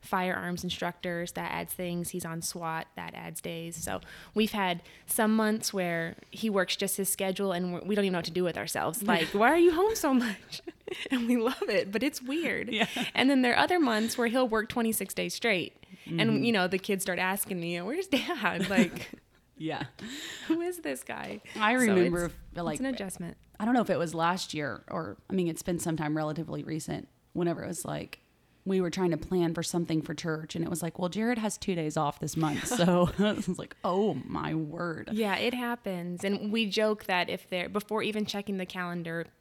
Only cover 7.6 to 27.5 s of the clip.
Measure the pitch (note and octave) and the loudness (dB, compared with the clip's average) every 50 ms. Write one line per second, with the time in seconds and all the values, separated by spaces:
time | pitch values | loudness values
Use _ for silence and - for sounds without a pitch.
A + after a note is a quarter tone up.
7.6 | F#3 F3+ F3 E3+ - F3 G#3+ G#3 G3+ G3 F#3 E3+ - - E3 F3+ F3+ F3 D#3+ - | 0 -2 -4 -4 -2 0 2 2 2 2 2 0 -2 -2 0 0 0 0 0 -2
8.6 | G#2 - - - D#2 A#2 E3 - G#3 G3+ F3 E3+ E3 - - G3+ A3 B3 D4+ E4+ | -4 -2 -2 0 0 0 -2 -2 0 2 2 2 2 0 2 4 6 6 8 8
9.6 | E4+ F4+ D#4+ D#4+ F#4+ G#4+ A4+ A4 - D4+ C4+ B3 A#3+ A#3 G3 - - - - - | 8 8 8 6 4 4 2 2 2 4 4 4 4 2 -2 -4 -8 -12 -14 -12
10.6 | - - - _ _ - F4+ - - - C#4 B3+ A#3 A3+ B3 B3 A3 B3 C4 - | -12 -14 -18 _ _ -12 -10 -8 -4 -2 0 0 2 4 2 4 4 2 0 0
11.6 | G4 F#4 G#3+ F#3 D3 F#3+ G3 A3 B3 D4+ - - B3+ B3 C#4 D#4+ E4+ C4 G3+ - | -2 2 2 2 2 2 0 0 0 0 -2 -2 -6 -4 -2 -2 0 0 -2 -2
12.6 | - G#3+ - G#3+ A3 - - B3+ B3 - - - B3 C4 C#4+ C4 B3+ B3 - - | -2 -2 0 0 0 0 0 -4 -4 -2 2 4 4 6 6 6 6 4 6 4
13.6 | C#4+ D#4 F4+ F4+ D#4 B3 A3+ G#3+ A3 A3+ - - A#3+ A#3 A3 C4 B3+ A#3+ A3 A3 | 4 4 6 4 4 4 4 2 2 0 0 0 0 2 4 2 2 4 2 0
14.6 | G#3 A3+ - B3 G#3+ A3+ A3 - G3 F#3+ - - F3+ F3 - - - A#3+ G#3 F3+ | 0 0 0 0 2 2 0 0 -4 -4 -4 -4 -4 -4 -4 -2 2 2 2 2
15.6 | D#3 - _ _ - _ F#3+ - - - E3 E3 G#3+ A3+ A3+ C#4 C4+ A#3 A#3 G3+ | 0 -4 _ _ -20 _ -20 -20 -10 -6 0 2 2 4 4 4 4 4 4 4
16.6 | F3+ F#3 F3+ F#3+ - - G3+ F#3+ F3+ - F3+ F3 F3+ F#3 F#3+ G3+ - - G3 F3+ | 4 2 2 0 0 0 -2 0 0 -2 0 0 0 0 0 0 -2 -2 -4 -4
17.6 | E3+ E3+ F3 F3 F3 G3 C4+ F4 G4 - D#4 B3 G#3 B3+ F4 C#4 G3+ F3 F3+ E3+ | -2 -2 -4 -4 -4 -4 -4 -4 -2 0 0 0 2 0 -2 0 0 0 0 0
18.6 | F3 F3 G3 F#3+ G#3+ E3+ D#3 C#3 - - - - _ _ _ - _ _ _ - | 0 2 4 4 4 4 2 -8 -10 -12 -14 -18 _ _ _ -20 _ _ _ -8
19.6 | D#3 D#3 D3+ - - - - - - A3+ C4 D4 - E4+ - - - - E4 E4 | -6 -6 -4 -4 -6 -8 -10 -14 -12 -12 -10 -10 -10 -10 -12 -12 -2 0 0 0
20.6 | E4+ F4+ F4+ F4 D#4+ D4+ C4+ B3 - - - - C#2+ - G#3+ G#3+ - - - A3 | 0 -2 -4 -4 -6 -6 -6 -6 -6 -10 -8 -8 -8 -8 -10 -12 -12 -12 -4 0
21.6 | G#3+ G#3+ A#3+ B3+ B3 A3 G3 F#3 F3 F3 E3+ F3 F3 E3+ - - - - - F3 | 2 4 4 6 6 6 6 6 6 4 4 0 -2 -2 -6 -8 -16 -12 -8 -4
22.6 | F3 E3 D#3 D3 B3+ C4+ C4 - G3+ F#3+ - - F3+ E3 - _ _ _ _ - | -4 -4 -2 -2 -4 -4 -4 -4 -6 -8 -8 -8 -10 -10 -10 _ _ _ _ -4
23.6 | G#3 A3+ B3 B3+ G#3+ - F#3 C#3 E3 E3 - E3 E3 E3+ F3+ F#3 - - - D3+ | 0 4 4 4 4 4 2 2 2 -2 0 2 2 2 2 0 -2 -4 -4 -4
24.6 | D3 C3+ G#2+ - - - - F3+ D#3+ - G2+ - - _ G3 F#3+ F3+ E3 D#3+ D#3+ | -4 -4 -6 -8 -10 -6 -6 -6 -6 -6 -10 -14 -8 _ 0 2 2 2 0 -2
25.6 | - - F3 E3+ - E3+ D#3+ D#3 D#3 D3+ D3+ D#3 D#3 D3+ D#3 E3 D#3+ D#3+ D3+ D3 | -2 -2 -2 0 0 -2 -2 0 0 0 0 0 0 0 -2 -4 -4 -6 -6 -6
26.6 | C#3+ - D#3+ D#3 - - D3+ - - - _ _ _ _ _ - F3 E3+ | -6 -4 -6 -6 -4 -4 -6 -6 -8 -12 _ _ _ _ _ 0 2 2